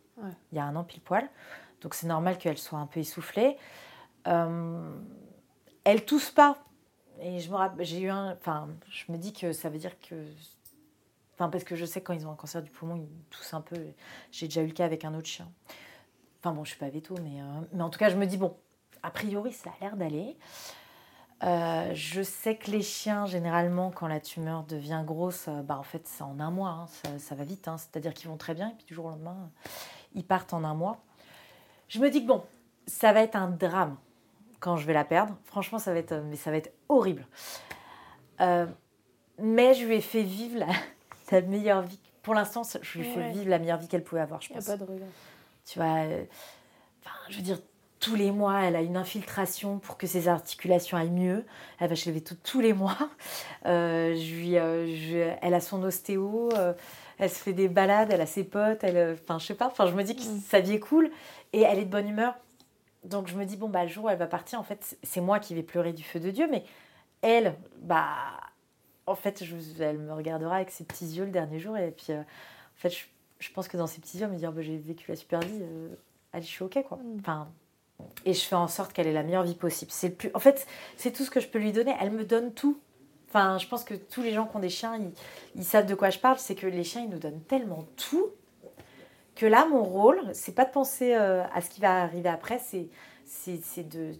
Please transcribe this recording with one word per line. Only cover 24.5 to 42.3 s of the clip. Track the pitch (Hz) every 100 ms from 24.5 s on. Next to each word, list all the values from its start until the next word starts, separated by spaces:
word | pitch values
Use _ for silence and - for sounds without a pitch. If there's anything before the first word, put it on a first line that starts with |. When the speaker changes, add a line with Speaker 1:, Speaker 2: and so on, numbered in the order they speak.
| 160
Speaker 2:
devient | 151 151 147 160
grosse, | 156 160 180 180 -
euh, | 147
bah, | 143 139
en |
fait, | 147 165 -
c'est | -
en | 143 139
un | 156
mois, | 185 190
hein, | 165 165
ça, | - 156 143
ça | 143 139
va |
vite, | 143 190 -
hein, | 160
c'est-à-dire | - 165 151
qu'ils | 151 165
vont | 156
très | -
bien, | 160 214
et |
puis | 226 -
du |
jour | 160 165
au |
lendemain, | 156 165 185 170 - - - - - -
ils | 196
partent | - 185 -
en | 170
un | 156
mois. | 156 185 226 _ _ - - - - - _ -
Je | 220
me | 277
dis | 277
que | 240
bon, | 233 - _ _ _ -
ça | - 220
va | 208
être | 220 214
un | 185
drame | 170 180 185 165 135 _ _ _ _ _ _
quand | 175 170
je | 147
vais |
la | 151
perdre. | 147 175 214 190
Franchement, | - 202 185 226
ça | 190
va | 170
être, | 165
euh, | 156 151
mais | 151
ça | 160
va | 156
être | 156 - -
horrible. | 277 190 147 - - - - - - - - - - _ -
Euh, | 180 175 175 - _ _ _ _ _ -
mais | 220 226 247
je | 262 226
lui |
ai | 220
fait | - 226
vivre | 196 190 233 233
la, | 165 180 - -
<laughs> | _ - -
la | 190 180
meilleure | 202 208 190
vie. | 180 190 _ _
Pour | -